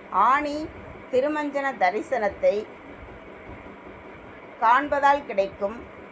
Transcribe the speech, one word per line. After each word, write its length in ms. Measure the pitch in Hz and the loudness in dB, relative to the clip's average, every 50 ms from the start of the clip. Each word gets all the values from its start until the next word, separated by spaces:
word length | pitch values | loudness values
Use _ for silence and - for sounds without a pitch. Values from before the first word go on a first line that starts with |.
| - - | -12 -2
ஆணி 580 | - 185 208 240 269 294 294 294 294 302 311 - - - - - - - - - | 2 4 6 6 4 4 2 -2 -4 -4 -6 -8 -10 -14 -16 -16 -16 -16 -10 0
திருமஞ்சன 600 | 262 254 269 294 302 302 294 285 277 277 269 269 254 208 | 0 2 2 2 0 -2 -2 -2 -2 -2 -2 -2 0 2
தரிசனத்தை 840 | 190 180 196 220 - - 262 226 208 196 - - 190 185 196 208 208 - - - - - - - - - - - - - - - - - - - - - - - - - - - - - - - - - - - - - - - | 2 2 2 0 -2 -2 -2 0 0 0 -2 2 4 4 4 4 -2 -6 -14 -18 -18 -18 -18 -16 -16 -16 -16 -18 -16 -18 -18 -16 -16 -16 -16 -16 -16 -16 -18 -18 -18 -18 -18 -18 -18 -18 -18 -18 -18 -18 -18 -18 -18 -16 -4 2
காண்பதால் 680 | 233 226 247 269 294 285 285 277 285 277 285 294 - | 6 6 6 6 6 2 0 4 6 6 6 4 2
கிடைக்கும் 640 | - 214 196 196 196 - - 202 202 226 247 - - - - - - | -2 0 0 0 0 -2 -4 -4 -4 -4 -6 -12 -16 -16 -18 -18 -10